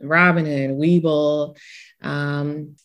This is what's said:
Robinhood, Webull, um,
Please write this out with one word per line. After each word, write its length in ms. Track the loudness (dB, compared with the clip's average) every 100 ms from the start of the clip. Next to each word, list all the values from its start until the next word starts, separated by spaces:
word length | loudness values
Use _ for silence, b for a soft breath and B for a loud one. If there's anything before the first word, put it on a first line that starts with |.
Robinhood, 760 | 0 4 4 2 0 -2 -2 0
Webull, 800 | 2 2 2 2 2 0 -4 B B B B _
um, 720 | -8 -6 -4 -4 -4 -6 -12 -18